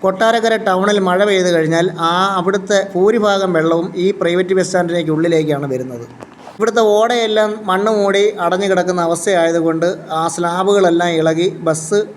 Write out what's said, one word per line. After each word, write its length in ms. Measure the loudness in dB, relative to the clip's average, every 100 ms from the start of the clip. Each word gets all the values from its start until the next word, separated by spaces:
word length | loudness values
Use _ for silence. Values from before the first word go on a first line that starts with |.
കൊട്ടാരക്കര 500 | -2 2 2 2 2 0 0
ടൗണിൽ 300 | 0 2 2 2
മഴ 120 | 2 2
പെയ്തു 220 | 2 2
കഴിഞ്ഞാൽ 340 | 2 2 0 0 -2 -2
ആ 40 | 0 0 0
അവിടുത്തെ 400 | -2 -2 0 -2 0
ഭൂരിഭാഗം 580 | 0 2 2 2 0 0 0
വെള്ളവും 300 | 2 0 -2 -2
ഈ 40 | -2 0
പ്രൈവറ്റ് 360 | -2 0 0 0
ബസ് 120 | 0
സ്റ്റാൻഡിലേക്ക് 440 | -2 0 -2 -2 -2
ഉള്ളിലേക്കാണ് 520 | 2 0 0 -2 -4
വരുന്നത്. 320 | -6 -6 -12 -14 -18 -20 -20 -20 -4
ഇവിടുത്തെ 260 | -2 2 2
ഓടയെല്ലാം 560 | 4 2 0 0 0 0 -2 -2
മണ്ണ് 220 | 0 0 0
മൂടി 260 | 2 2 0 0
അടഞ്ഞു 220 | -2 0 0
കിടക്കുന്ന 300 | 0 0 -2 -2
അവസ്ഥയായതുകൊണ്ട് 800 | -2 0 2 2 2 0 0 -2 -4 -6 -4
ആ 20 | -4
സ്ലാബുകളെല്ലാം 800 | -2 -4 0 2 4 4 2 0 0
ഇളകി 260 | 0 0 -2 -2 -2
ബസ് 320 | -2 -2 -2 -2